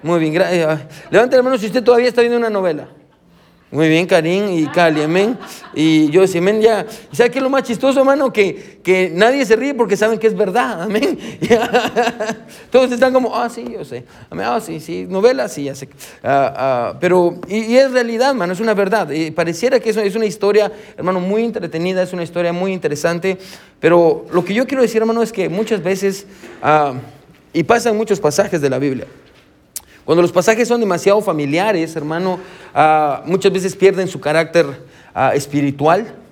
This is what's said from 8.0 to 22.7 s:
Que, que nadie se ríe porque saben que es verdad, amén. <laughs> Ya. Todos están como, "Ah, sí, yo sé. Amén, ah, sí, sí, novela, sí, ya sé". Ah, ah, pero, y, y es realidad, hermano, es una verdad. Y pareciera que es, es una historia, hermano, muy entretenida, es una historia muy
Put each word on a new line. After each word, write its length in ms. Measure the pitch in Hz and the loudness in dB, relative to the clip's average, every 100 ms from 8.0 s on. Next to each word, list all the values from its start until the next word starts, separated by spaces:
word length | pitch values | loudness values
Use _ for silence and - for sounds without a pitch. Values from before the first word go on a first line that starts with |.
| 269 277 269 | 2 2 0
Que, 460 | - 196 - - - | 0 0 -2 -16 -8
que 260 | - 185 185 | 0 2 2
nadie 320 | 180 226 277 | 2 2 2
se 120 | 226 226 | 2 2
ríe 180 | 269 | 2
porque 220 | 262 220 196 | -2 -2 0
saben 200 | 214 220 | 0 2
que 80 | 220 | 0
es 80 | 185 | 0
verdad, 460 | 202 202 254 190 | 0 0 -2 -4
amén. 360 | 190 214 285 285 - | -4 -2 -2 -4 -10
<laughs> 120 | - | -8
Ya. 1040 | - 226 240 240 220 - 233 226 214 226 - - - | 0 2 2 0 0 -2 -2 -2 -8 -8 -14 -20 0
Todos 220 | 247 254 | 2 2
están 200 | 240 254 | 2 2
como, 220 | 254 240 | 2 0
"Ah, 140 | 214 240 | -4 -6
sí, 160 | 233 240 | -8 -12
yo 120 | 220 | -12
sé. 200 | 139 123 123 - - | -12 -14 -16 -20 -14
Amén, 160 | - 214 | -8 -4
ah, 120 | 240 | -4
sí, 180 | 180 160 | -6 -12
sí, 300 | 156 175 180 | -10 -10 -6
novela, 400 | 190 220 262 247 | 2 2 2 -4
sí, 160 | - | -6
ya 100 | 139 | -8
sé". 140 | 135 135 - - - | -10 -16 -18 -20 -8
Ah, 320 | - 139 135 - | 0 2 2 0
ah, 420 | 135 123 113 - | -2 0 -2 -2
pero, 400 | 180 180 175 175 - | 0 2 2 -2 -6
y, 160 | 208 | -6
y 120 | 226 247 | 2 4
es 140 | 269 | 4
realidad, 400 | 254 233 226 262 | 2 -2 0 0
hermano, 220 | 262 175 | 0 -4
es 80 | 180 | -2
una 140 | 226 | -2
verdad. 360 | 202 196 214 165 | 0 0 0 -2
Y 220 | 147 160 | -4 -4
pareciera 480 | 156 165 165 247 262 | -2 -4 -2 0 0
que 100 | 226 | 0
es, 60 | 214 | -2
es 180 | 202 | -2
una 120 | 202 220 | -2 -4
historia, 440 | - 196 202 202 - - - | -2 2 2 2 -4 -20 -8
hermano, 220 | 175 185 | -4 -2
muy 240 | 180 208 | -2 -2
entretenida, 580 | 233 220 170 160 175 185 | -2 -4 -8 -4 -4 -2
es 120 | 180 | -4
una 100 | 180 | -4
historia 300 | 170 175 170 | -6 -4 -2
muy 200 | 175 190 | -2 -4